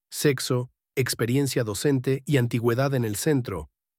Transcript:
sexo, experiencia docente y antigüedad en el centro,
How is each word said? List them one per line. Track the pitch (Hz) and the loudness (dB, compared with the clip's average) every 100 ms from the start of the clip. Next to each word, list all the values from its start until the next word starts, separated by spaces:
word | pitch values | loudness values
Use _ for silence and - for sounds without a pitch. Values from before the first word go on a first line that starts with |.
| _ | _
sexo, | - 151 131 - 127 123 _ _ - | 0 2 2 0 -2 -4 _ _ -4
experiencia | 127 - 117 131 139 139 | -2 -2 0 2 2 0
docente | 110 104 151 139 127 135 - | -2 -2 0 0 0 -2 0
y | 143 | 0
antigüedad | 120 120 117 117 139 | 2 0 0 2 0
en | 135 | 0
el | 113 101 | -2 -2
centro, | - 143 120 92 78 _ _ | 0 0 0 -6 -10 _ _